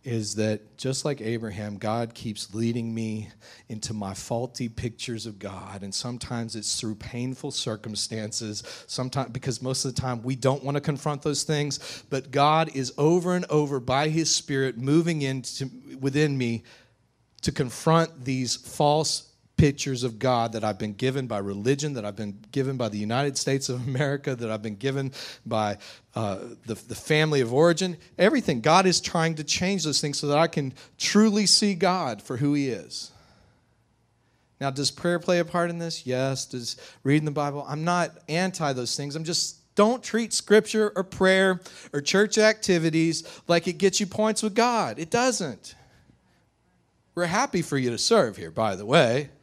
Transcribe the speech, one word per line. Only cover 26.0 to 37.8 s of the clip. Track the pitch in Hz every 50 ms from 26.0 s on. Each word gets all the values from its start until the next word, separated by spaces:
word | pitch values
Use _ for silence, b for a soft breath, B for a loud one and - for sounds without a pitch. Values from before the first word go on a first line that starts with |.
| B _ _
uh, | - 113 101 95 95 - - 117 - _
the, | 117 110
the | - - - 113
family | - - - 156 151 156 156 151 139
of | 123 113 123
origin. | 139 160 170 170 156 185 185 170 B B B B
Everything. | - 180 214 311 262 - - 147 117
God | 110 151 160 190 190
is | 185 170 -
trying | - - - 170 160 165 165
to | 151 151
change | - - - 185 185 202 185 151
those | 151 139 -
things | - 147 143 -
so | -
that | 143 143
I | 147 165
can | 165 - 160 139 131 127 B B B B
truly | _ - - - 208 214 220 202 214 208
see | 175 - - 214 202 196
God | 165 190 180 185 185 165 131 110 101
for | - - 135
who | 117 143 143 143
he | 143 139 135
is. | 113 92 71 - - - - - b b b b b b b b b b b b b b b _ _ _ _ _ _ _ _ _ _ _ _ _ _ _
Now, | 139 139
does | 135 139 143 -
prayer | - - - 175 175 170
play | 170 - 180 175
a | 170
part | 170 - 175 170 175
in | 170 170
this? | 170 165 160 - -
Yes. | 127 127 127 131 135 135 131 -
Does | - - 127 117 - - B B B B B B
reading | 135 143 156 156
the | 151
Bible? | 143 151 147 143 143 147 139
I'm | - 143 151